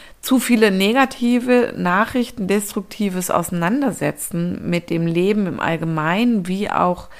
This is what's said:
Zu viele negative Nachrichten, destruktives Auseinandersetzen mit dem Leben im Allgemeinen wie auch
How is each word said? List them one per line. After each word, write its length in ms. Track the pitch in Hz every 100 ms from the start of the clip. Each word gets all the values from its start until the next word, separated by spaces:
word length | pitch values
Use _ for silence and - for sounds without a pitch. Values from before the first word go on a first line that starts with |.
| - -
Zu 180 | - 262
viele 300 | - 240 214
negative 1040 | 190 196 247 262 - 240 240 247 247 233 -
Nachrichten, 680 | 180 185 220 254 240 - 185
destruktives 840 | 202 208 - 196 - 202 180 180
Auseinandersetzen 1400 | - 170 175 170 254 277 165 147 - - 170 175 185 -
mit 200 | 170 170
dem 180 | 170 165
Leben 400 | 170 185 214 190
im 140 | 131
Allgemeinen 840 | - 160 165 160 156 185 240 226 180
wie 240 | 185 202
auch 380 | - 180 175 -